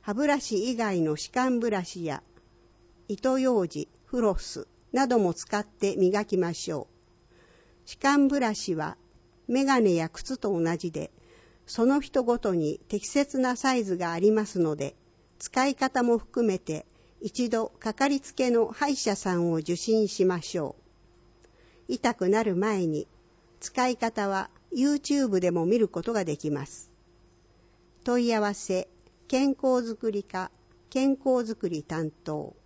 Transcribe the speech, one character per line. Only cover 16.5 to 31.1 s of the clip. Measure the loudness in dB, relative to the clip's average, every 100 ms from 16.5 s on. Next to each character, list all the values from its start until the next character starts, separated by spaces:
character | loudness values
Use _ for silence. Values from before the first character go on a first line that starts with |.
| 0
て | -4 -8 -8 _ _ _
一 | -10 -2 0
度 | 0 -2 -6
か | -8
か | 0 0
り | 0
つ | -4
け | -2 2
の | 4 2
歯 | 0 -2
医 | 0
者 | -2 -2
さ | 0 0
ん | 0
を | 0
受 | -2 -4
診 | 0 2 2
し | 2
ま | 2 2
し | -4 -6
ょ | -6 -10 _ _ _ _ _ _ _ _ _ _ -8
う。 |
痛 | -2 -2
く | 0 0
な | 2
る | 2 0
前 | 0 0 -2
に、 | -2 -6 _ _ _ _ _
使 | -8 -2 0
い | 0
方 | -2 -2 -2
は | -2 -4 _ _
YouTube | 0 2 2 0 0 2 2
で | 2
も | 2
見 | 2 4
る | 2
こ | 0
と | -2
が | -2
で | -2 -4
き | -4
ま | -4 -8
す。 | -14 -20 _ _ _ _ _ _ _ _ _ _ _
問 | -2 0 2
い |
合 | 0
わ | 0
せ、 | -4 -4 -4 -4 _ -20 _ _
健 | 0 2
康 | 0 0 0 -2
づ | -4
く | -4
り | -4
課、 | -6 -8 -10 _ _ _ _
健 | 0 0